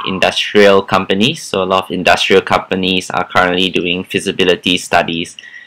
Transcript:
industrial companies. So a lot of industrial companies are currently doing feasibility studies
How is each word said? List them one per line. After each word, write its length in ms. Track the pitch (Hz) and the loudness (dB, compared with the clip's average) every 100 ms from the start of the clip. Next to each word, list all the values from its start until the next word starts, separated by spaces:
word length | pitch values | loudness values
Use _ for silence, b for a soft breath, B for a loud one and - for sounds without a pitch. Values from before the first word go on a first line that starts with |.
| 98 | -4
industrial 760 | 92 92 - - 104 101 98 | -2 -2 -2 0 4 6 6
companies. 600 | - 95 95 98 123 165 | 2 0 0 0 0 -2
So 200 | - 98 | -6 -4
a 20 | |
lot 200 | 95 95 | 0 -2
of 60 | - | -2
industrial 520 | 90 87 87 - 95 | -2 2 2 4 2
companies 640 | - 92 - 95 92 92 - | 2 0 -2 -2 0 -2 -2
are 180 | - 90 | -6 -2
currently 440 | 98 90 90 92 | 0 2 0 0
doing 340 | 85 87 90 | -2 -2 -4
feasibility 720 | - 95 95 85 90 87 95 87 | -4 -4 -2 0 2 2 0 -2
studies 640 | - 87 85 82 85 - B B | 0 0 0 -4 -8 -12 B B